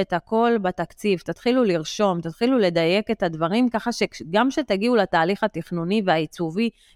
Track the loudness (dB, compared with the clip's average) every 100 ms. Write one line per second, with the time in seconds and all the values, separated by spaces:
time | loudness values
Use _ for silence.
0 | -2 -4 -2 0 2 2 -2 -4 -8 -4
1 | -2 -2 -2 -4 0 2 2 0 -2 -2
2 | 0 0 -4 -2 0 2 2 2 2 2
3 | 0 -2 -2 -2 0 2 0 0 -4 -2
4 | -4 -6 -2 0 2 0 -2 0 2 2
5 | 2 2 2 0 -4 -4 -8 -6 -2 0
6 | 2 0 -2 -4 -6 -2 -4 -6 _